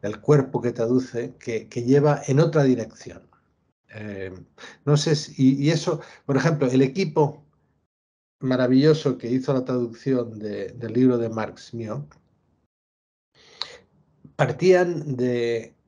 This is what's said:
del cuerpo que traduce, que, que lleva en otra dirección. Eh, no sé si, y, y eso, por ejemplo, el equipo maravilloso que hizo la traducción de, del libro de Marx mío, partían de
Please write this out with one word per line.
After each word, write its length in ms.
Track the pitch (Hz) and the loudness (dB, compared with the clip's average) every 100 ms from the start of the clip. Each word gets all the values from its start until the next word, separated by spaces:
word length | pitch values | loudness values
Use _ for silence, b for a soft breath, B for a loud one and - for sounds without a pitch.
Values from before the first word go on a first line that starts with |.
del 180 | 101 - | -8 -8
cuerpo 400 | - 147 131 - | 2 2 4 -2
que 120 | 120 | -4
traduce, 600 | 117 117 127 127 117 123 - | -2 0 0 0 -8 -8 -10
que, 300 | - 113 - | -8 -8 -6
que 160 | - | -8
lleva 360 | 120 139 147 143 - | 2 4 4 0 0
en 140 | 135 | 2
otra 240 | 160 156 | 2 4
dirección. 580 | 139 120 110 - - - _ _ _ _ _ _ _ | 2 2 -2 -12 -20 -20 _ _ _ _ _ _ _
Eh, 400 | 110 107 98 95 92 92 _ B B | -16 -14 -12 -12 -14 -20 _ B B
no 120 | - 147 | 2 2
sé 200 | 156 147 | 2 -2
si, 160 | - - | -2 2
y, 260 | 131 139 143 | 4 4 2
y 20 | |
eso, 300 | 160 - 156 B B - | 0 0 -4 B B -2
por 100 | 131 | 0
ejemplo, 300 | 143 156 135 | 2 0 2
el 160 | 131 | 2
equipo 600 | 135 - 185 160 147 - _ _ _ _ _ _ _ _ _ _ | 2 0 -2 0 0 -2 _ _ _ _ _ _ _ _ _ _
maravilloso 760 | 131 127 123 131 147 151 143 123 | -4 0 4 4 6 4 0 -4
que 120 | 117 | -2
hizo 240 | 127 131 | -4 0
la 100 | 131 | -2
traducción 760 | 127 127 117 117 - 131 113 107 | -2 -4 -4 -6 -4 -2 -2 -8
de, 320 | 107 98 - | -10 -8 -10
del 200 | - 117 | -10 -4
libro 220 | 110 131 123 | 2 2 2
de 120 | 113 | -2
Marx 440 | 110 107 - - | -4 -8 -10 -16
mío, 360 | 117 110 123 147 _ _ _ _ _ _ _ _ _ _ _ _ B B B B B B _ _ _ - | -12 -8 -10 -12 _ _ _ _ _ _ _ _ _ _ _ _ B B B B B B _ _ _ -20
partían 840 | - 143 - 180 180 175 165 147 127 | -4 -2 0 4 4 4 -2 -6 -4
de 600 | 123 123 117 117 117 _ | -2 -2 -2 -4 -8 _